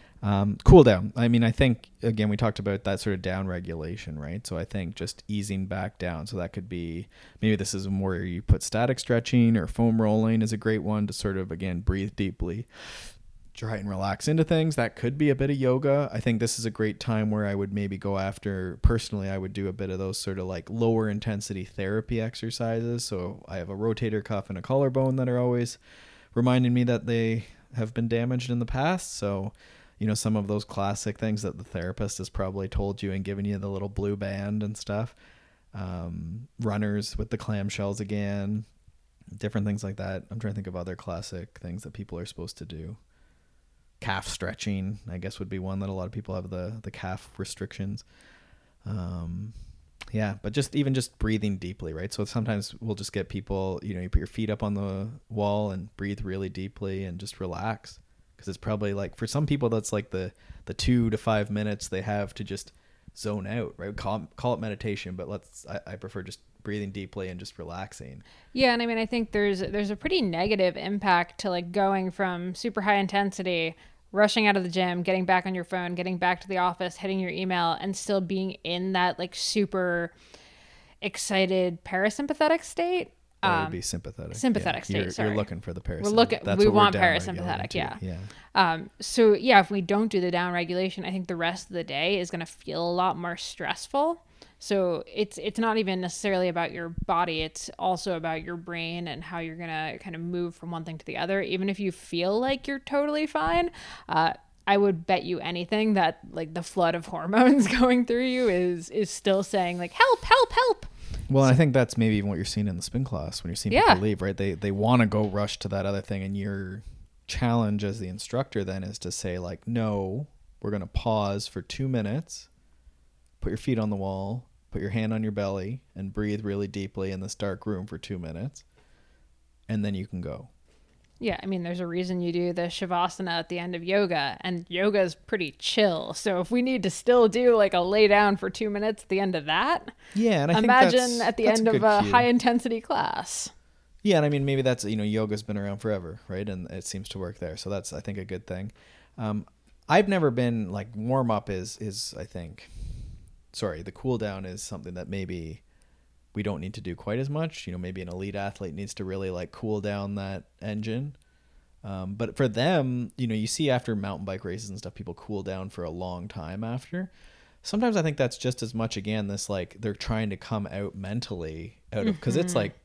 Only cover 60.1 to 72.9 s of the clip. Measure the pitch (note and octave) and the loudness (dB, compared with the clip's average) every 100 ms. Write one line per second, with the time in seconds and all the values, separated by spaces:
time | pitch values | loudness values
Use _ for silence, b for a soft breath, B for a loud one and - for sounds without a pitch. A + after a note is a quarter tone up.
60.1 | F#2 F#2 b b b - B2 - B2 A2+ | -6 -6 b b b -10 -2 4 4 4
61.1 | G#2 - G#2+ G#2 G#2 G#2+ G2+ - F#2 G2 | 2 2 0 0 -2 -2 -4 -6 -4 -2
62.1 | G#2 G2+ - G#2 F#2+ - b b b b | -2 -2 -8 -8 -8 -10 b b b b
63.1 | - G#2+ G#2 G2 A#2 G2 - F#2+ G#2 G2+ | -10 -6 -4 -4 -4 -6 -8 -10 -6 -4
64.1 | G#2+ D#2 - B2 A#2 G#2+ G2 A2 G2 F#2 | -4 -6 -4 -2 -2 -4 -6 -6 -6 -8
65.1 | F2+ D#2 G2+ - - - G2+ - G#2+ F#2+ | -10 -8 -10 -12 -18 -10 -10 -10 -12 -10
66.1 | G2+ F#2 - _ _ - G#2 G2+ G2 F#2 | -10 -12 -14 _ _ -8 -6 -6 -8 -8
67.1 | G#2 F#2 F2+ F2 - D#2+ F2 F#2+ - C2 | -8 -8 -8 -12 -12 -12 -10 -12 -14 -16
68.1 | C2 b b b B3+ C4 A#3 A#3 A3+ A3 | -18 b b b 2 2 4 0 -2 -2
69.1 | A#3+ A3 G#3 G#3 F#3+ F#3+ G3+ G3+ G#3 D#4+ | -2 0 0 2 0 -2 -2 -2 -4 0
70.1 | F#4 G#3 E3 G3 G#3 F#3 D#3 F3+ G3+ G3+ | 2 2 2 2 4 2 0 -4 0 4
71.1 | F3 E3+ - G3+ F3+ F3 G3 G3 G3 F#3 | 4 2 -4 -4 -2 -2 0 2 2 0
72.1 | - F#3+ F3 F3+ F#3 A#3+ G#3+ G3 | -2 -2 -2 -6 -4 -4 0 2